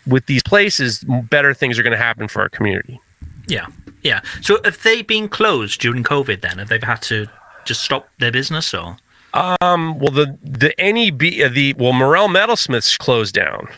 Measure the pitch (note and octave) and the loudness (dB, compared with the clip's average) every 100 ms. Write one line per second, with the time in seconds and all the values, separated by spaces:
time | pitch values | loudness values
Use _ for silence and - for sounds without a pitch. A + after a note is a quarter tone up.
0 | - C3 - C3+ - G3+ G3+ - B2+ G#2+ | 0 0 2 -2 2 2 4 0 -2 -4
1 | - B2 A2+ D3 C#3+ B2+ C3+ A#2 A#2 A2 | -4 -4 0 2 2 2 0 0 0 0
2 | A#2 A2+ G#2+ G#2 G2+ - G#2+ G2 - B2+ | 0 -2 -6 -4 -4 0 0 0 -4 -14
3 | _ _ - - - B2+ - - - - | _ _ -20 -14 -6 -6 -6 -14 -20 -8
4 | - A#2 - - - G#3 G#3 - A3 A#3 | -2 -2 -2 -4 2 2 2 0 2 2
5 | A3 G#3+ G#3+ - G#3 D3+ G#2 - A#2+ B2 | 0 -2 -2 0 2 2 0 -2 -2 0
6 | A#2 C#3+ C3+ G2 F2+ F#2+ G#2 A2+ A2+ A2 | 0 0 0 -2 -4 -8 -4 -2 -2 -4
7 | - A2 G#2 - - - - A#2 - C3+ | -4 -4 -6 -12 -20 -14 -8 -6 -2 -4
8 | - - A#2 B2 C3+ D#3+ - F2+ E2+ G#2 | -6 -4 -2 -2 -2 -4 -4 -6 -8 -14
9 | _ _ _ - F3+ F3+ F3+ F3 E3 D#3 | _ _ _ -2 0 2 2 2 0 -2
10 | C#3 C#3 D3 C#3+ D3+ C3 C#3+ - F#3 A3+ | 0 2 0 -2 -10 0 0 2 0 2
11 | A3+ C3+ D#3+ C#3 C3 B2 C#3 C3+ B2 B2+ | 2 2 0 2 2 2 2 2 2 4
12 | C3+ E3 G#3 F3+ A3 A3+ - B2 - - | 4 4 4 4 2 0 0 0 0 0
13 | - A#2+ G#2+ - - - - | 2 2 2 0 -2 -2 -10